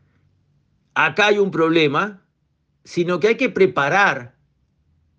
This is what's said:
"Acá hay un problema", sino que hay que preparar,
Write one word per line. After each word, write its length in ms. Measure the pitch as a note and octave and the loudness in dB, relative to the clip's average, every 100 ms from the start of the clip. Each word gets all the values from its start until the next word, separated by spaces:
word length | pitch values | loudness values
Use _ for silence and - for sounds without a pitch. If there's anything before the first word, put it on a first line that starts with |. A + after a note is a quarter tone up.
| _ _ _ _ _ _ _ _ _ | _ _ _ _ _ _ _ _ _
"Acá 340 | C3+ D#3 D#3 G#3 | -2 -2 2 2
hay 100 | G3+ | 2
un 140 | G3 | 0
problema", 760 | D#3 D#3+ E3 D3+ D3+ G3+ G3 _ _ _ _ _ _ | 0 0 2 2 0 -4 -10 _ _ _ _ _ _
sino 360 | - F3 F3 F3+ | -10 -6 -4 0
que 100 | G#3 | 0
hay 60 | A3+ | 0
que 140 | B3 | -2
preparar, 840 | F#3 F#3+ - C#3 F#3 F#3+ C#3 B2 _ _ _ _ _ _ _ _ | 2 0 2 0 2 0 -2 -10 _ _ _ _ _ _ _ _